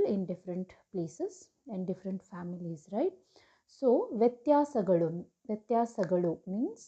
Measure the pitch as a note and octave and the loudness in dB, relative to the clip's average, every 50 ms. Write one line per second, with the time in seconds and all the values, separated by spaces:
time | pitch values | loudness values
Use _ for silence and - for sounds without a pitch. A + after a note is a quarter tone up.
0 | G4+ - G#3+ G3+ F#3 E3+ F3+ - - F3+ F3 F#3 F#3 - - _ _ _ - F#3+ | 2 2 0 -2 -4 -4 -8 -10 -8 -8 -8 -8 -8 -10 -12 _ _ _ -6 -6
1 | E3+ D#3+ - - D#4+ G#4 - - - _ _ _ _ C#4 G#3+ F#3 F#3 E3+ F3+ - | -6 -6 -6 -8 -8 -8 -8 -12 -20 _ _ _ _ -12 -10 -8 -6 -6 -6 -6
2 | - G3 F#3+ F#3 - _ - F3 F3+ F3 F3+ F3 F3 E3+ E3 D3+ - - G3 G#3+ | -8 -8 -8 -8 -10 _ -16 -12 -12 -10 -10 -10 -10 -10 -10 -12 -12 -6 -2 -2
3 | D#4 F#4+ - - _ _ _ _ _ _ _ _ _ _ _ - C#4 B3+ A#3 D#4 | -2 -2 -2 -6 _ _ _ _ _ _ _ _ _ _ _ 0 2 4 4 4
4 | A4+ A#4+ D#4+ G#3 A3+ B3 B3 - - D4 D4 C#4+ D4 C#4+ - A#3+ G3 F3+ F#3 E3+ | 2 0 0 2 2 2 2 0 2 4 4 4 4 2 0 0 2 4 4 4
5 | E3+ D#3+ E3 F3 F3 - _ _ _ - G#3+ G#3+ - - A#3 A3+ A#3 A#3 - - | 4 2 -2 -4 -10 -12 _ _ _ -8 -8 -6 -4 -2 0 0 0 0 -2 -4
6 | F#3+ D#3+ F#3 F3+ F3 E3+ D#3+ - - F#3+ F#3 G#3 C4 F#4+ A4+ - - | -2 0 0 2 2 0 -2 -4 -6 -8 -6 -4 -4 -4 -6 -8 -18